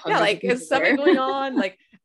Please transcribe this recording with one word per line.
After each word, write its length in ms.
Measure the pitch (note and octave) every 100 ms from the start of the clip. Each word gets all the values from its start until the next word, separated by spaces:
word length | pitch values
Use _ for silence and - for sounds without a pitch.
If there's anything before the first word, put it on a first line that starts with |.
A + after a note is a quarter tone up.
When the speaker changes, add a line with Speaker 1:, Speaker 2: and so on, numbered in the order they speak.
| -
Speaker 1:
yeah, 120 | G4
Speaker 2:
hundreds 20 |
Speaker 1:
like, 200 | G#3+ G#3
Speaker 2:
of 0 | G3
Speaker 1:
is 220 | B3 -
Speaker 2:
people 0 |
Speaker 1:
something 280 | C#4 F3+ C#4
Speaker 2:
there. 20 |
<laughs> 0 |
Speaker 1:
going 200 | D4 C#4
on? 400 | C4 C4+ C4+ C4
Like, 220 | G3 - _ _